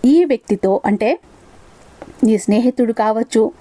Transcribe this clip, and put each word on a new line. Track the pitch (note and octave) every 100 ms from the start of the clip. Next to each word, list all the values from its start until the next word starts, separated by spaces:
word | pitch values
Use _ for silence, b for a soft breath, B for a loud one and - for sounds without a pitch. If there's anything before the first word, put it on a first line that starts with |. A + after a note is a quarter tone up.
| B3
ఈ | D#4+ E4+
వ్యక్తితో, | A#3+ - G3+ F#3+ G3 -
అంటే | G#3 A3 E4+ - - - - - - - - - -
నీ | A3 G#3+
స్నేహితుడు | - G#3+ B3 B3 A#3 A3+
కావచ్చు | G#3+ A3 A#3 A3 A3+ -